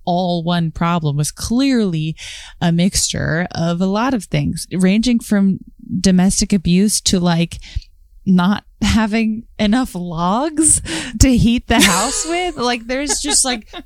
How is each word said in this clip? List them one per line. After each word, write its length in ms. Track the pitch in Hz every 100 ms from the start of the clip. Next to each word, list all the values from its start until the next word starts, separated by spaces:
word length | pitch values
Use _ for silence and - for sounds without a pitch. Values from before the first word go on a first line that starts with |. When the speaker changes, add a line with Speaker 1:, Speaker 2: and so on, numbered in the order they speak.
Speaker 1:
all 400 | - 175 180 175
one 260 | 165 175 165
problem 460 | - 170 175 151 143
was 160 | 147
clearly 840 | - - 233 277 247 202 160 156 156 - - - -
a 100 | 170
mixture 760 | 170 185 - - - - 160 180
of 280 | - 170 170
a 60 | 190
lot 260 | 208 262
of 120 | 247
things, 420 | - 147 151 170 -
ranging 480 | 185 185 214 247 233
from 420 | - 202 196 185 - - - 185
domestic 540 | 190 180 190 - 214
abuse 480 | 175 175 180 208 -
to, 200 | - 190
like, 360 | 175 165 170 - - - - _ _ - 196
not 380 | 180 180 208 - -
having 640 | 202 208 220 220 220 220 - -
enough 360 | 208 247 247
logs 880 | 180 175 165 180 220 320 302 311 - - 330 269 220
to 160 | 269
heat 340 | 233 208 240 -
the 120 | 233
house 460 | 196 180 240 - 320
Speaker 2:
<laughs> 20 |
Speaker 1:
with. 300 | 339 359 285
Like, 300 | 240 240 233
there's 300 | 262 285 -
just, 280 | 294 - 262
like, 200 | 240 - -